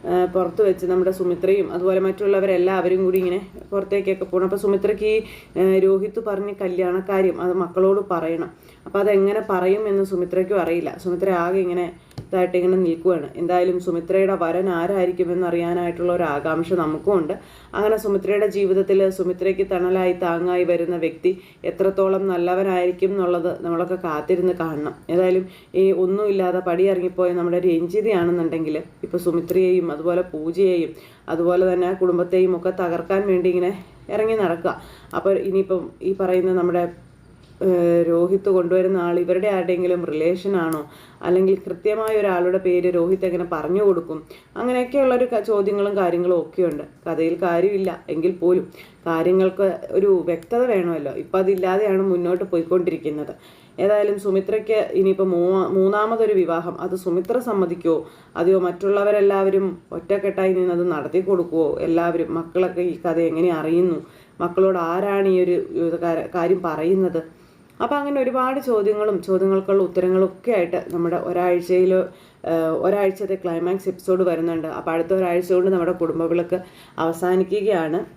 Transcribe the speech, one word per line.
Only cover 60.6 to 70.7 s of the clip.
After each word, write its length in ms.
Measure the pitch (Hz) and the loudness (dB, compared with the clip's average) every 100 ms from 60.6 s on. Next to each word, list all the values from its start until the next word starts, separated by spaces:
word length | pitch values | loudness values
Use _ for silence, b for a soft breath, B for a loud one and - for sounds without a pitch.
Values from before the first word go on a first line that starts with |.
| 180 | 0
അത് 100 | 175 180 | 0 0
നടത്തി 300 | 156 131 180 | -2 -2 -2
കൊടുക്കുമോ? 480 | 190 185 170 165 151 - | 2 0 0 0 0 0
എല്ലാവരും 540 | 160 165 170 170 165 | 0 0 0 -2 -4
മക്കളൊക്കെ 480 | 165 165 185 185 175 | -6 -4 -2 -2 -2
ഈ 140 | 175 165 | -4 -4
കഥ 180 | 175 165 | -2 0
എങ്ങനെ 300 | 165 160 180 | 0 2 0
അറിയുന്നു, 460 | 160 156 170 180 156 B B B - | 0 0 2 2 -2 B B B -6
മക്കളോട് 380 | 175 175 190 185 | -4 2 2 2
ആരാണ് 460 | 165 175 202 196 196 | -2 -2 0 0 2
ഈ 100 | 185 | 2
ഒരു, 160 | 180 180 - - | 2 0 -2 -2
ഇത് 220 | 170 165 | -2 -2
കാര-, 260 | 170 165 - | -2 -2 -4
കാര്യം 280 | 180 170 185 | -2 0 0
പറയുന്നത്? 580 | 170 151 160 190 185 165 165 B B B B - | -2 -2 0 2 2 -2 -6 B B B B -8
അപ്പോൾ 160 | 226 285 | -2 -2
അങ്ങനെ 220 | 285 277 | -2 -2
ഒരുപാട് 380 | 254 254 254 269 | 0 0 -2 -2
ചോദ്യങ്ങളും 640 | 254 220 202 208 214 190 | 0 0 2 0 0 -2
ചോദ്യങ്ങൾക്കുള്ള 600 | 185 185 190 190 190 196 | 0 2 2 2 2 2
ഉത്തരങ്ങളും 440 | 180 180 185 185 190 | 2 0 2 2 2
ഒക്കെ 260 | - 240 | -2 -2
ആയിട്ട് 320 | 214 175 | 0 0